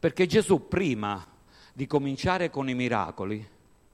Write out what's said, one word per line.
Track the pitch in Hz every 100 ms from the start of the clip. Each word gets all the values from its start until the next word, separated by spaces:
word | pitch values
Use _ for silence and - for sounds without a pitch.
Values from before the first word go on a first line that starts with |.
Perché | 165 - 180
Gesù, | 196 202 170 -
prima | 233 180 117 104 101 85 _ _ - -
di | - 139
cominciare | 147 139 135 180 185 170
con | 143 135
i |
miracoli, | 123 123 113 85 - 98 107 107 _ _ _ _